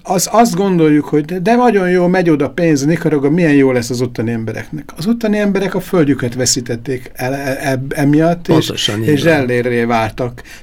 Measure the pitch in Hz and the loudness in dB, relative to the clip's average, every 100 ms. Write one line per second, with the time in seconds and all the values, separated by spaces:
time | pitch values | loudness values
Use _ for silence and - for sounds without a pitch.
0 | - 185 - 214 233 175 202 175 156 151 | -4 -2 0 2 2 2 0 2 4 2
1 | 143 151 156 185 175 240 247 202 180 180 | 2 -2 -2 -4 0 2 4 2 2 2
2 | 175 185 170 147 139 - 170 143 143 165 | 2 2 2 2 0 0 0 2 2 0
3 | 160 147 143 170 165 143 135 123 117 123 | 0 0 2 2 4 4 4 2 -2 -4
4 | 127 123 113 117 110 107 - 151 - - | -4 -4 -4 -4 -6 -8 -10 -12 -12 -6
5 | 175 233 214 208 208 196 190 196 - 180 | -4 -2 0 0 0 0 -2 -4 -2 2
6 | 143 131 123 123 127 135 120 117 131 127 | 2 0 -2 -2 -2 -2 -4 -6 -6 -8
7 | - - 127 139 139 135 143 127 135 - | -10 -8 -6 -4 -6 -4 -4 -4 -4 -2
8 | 143 147 165 170 185 165 - 87 - 107 | 2 4 2 0 0 0 0 -4 -4 -2
9 | 113 147 156 156 127 123 123 120 117 117 | 0 2 2 2 2 0 0 0 0 0
10 | 110 - 123 123 - - | -2 -4 -6 -8 -16 -20